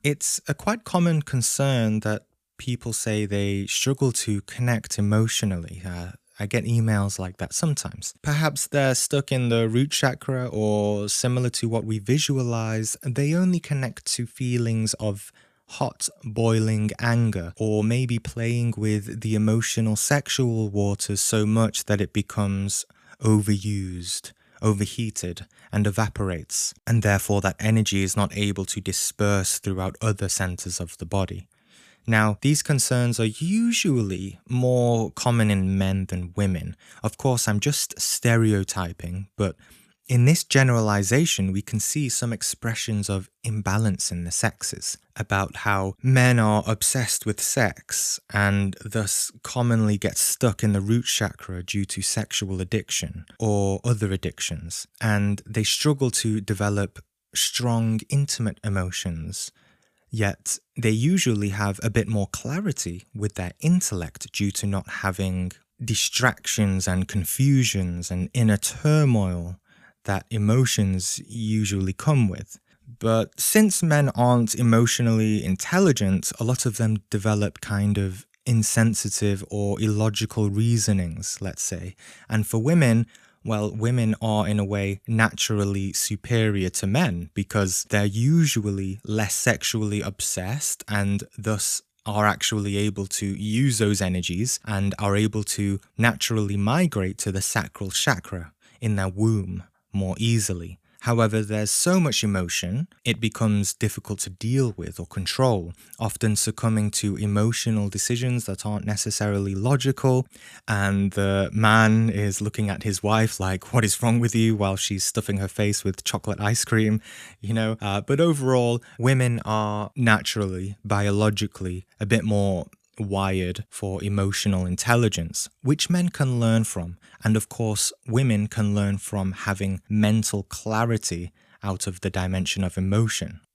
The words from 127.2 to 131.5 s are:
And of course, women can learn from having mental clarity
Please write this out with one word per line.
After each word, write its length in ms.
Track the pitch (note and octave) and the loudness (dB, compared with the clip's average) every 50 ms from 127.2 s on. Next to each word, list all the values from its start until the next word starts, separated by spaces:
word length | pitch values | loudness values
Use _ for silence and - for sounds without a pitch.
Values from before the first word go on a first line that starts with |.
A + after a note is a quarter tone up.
| - | 0
And 120 | G#2+ A2 | 2 2
of 140 | A2 - _ | 2 0 _
course, 440 | - - A#2 A2 G#2+ G2+ - - - _ _ | -6 -4 -2 -2 0 -2 -2 -4 -4 _ _
women 420 | - A2 B2 C3+ B2 A2 G#2 G#2 | 0 2 2 4 4 2 2 0
can 280 | A2 - - G#2+ G#2 G2+ | 0 0 0 0 2 2
learn 220 | G#2 G2+ G2+ G2+ | 2 0 0 -2
from 340 | G2 - - - G2+ F#2+ F#2+ | -4 -6 -6 -4 -2 -2 -4
having 500 | F#2 - - G2+ G2 F#2+ G2+ F#2+ F#2+ F#2 _ _ | -4 -4 -4 -4 -2 -2 -2 -4 -4 -6 _ _
mental 540 | G#2+ G#2+ G#2 G#2 G#2+ A2 G#2+ - - G2+ F#2+ | 2 2 4 4 4 2 2 0 -4 -4 -6
clarity 880 | _ - - - A2 A2 A2 A#2 A#2 A2+ G#2 - - F2 E2+ F2 F2+ _ _ _ _ | _ -12 -10 -6 -2 0 0 2 2 0 -2 -2 -4 -6 -6 -8 -10 _ _ _ _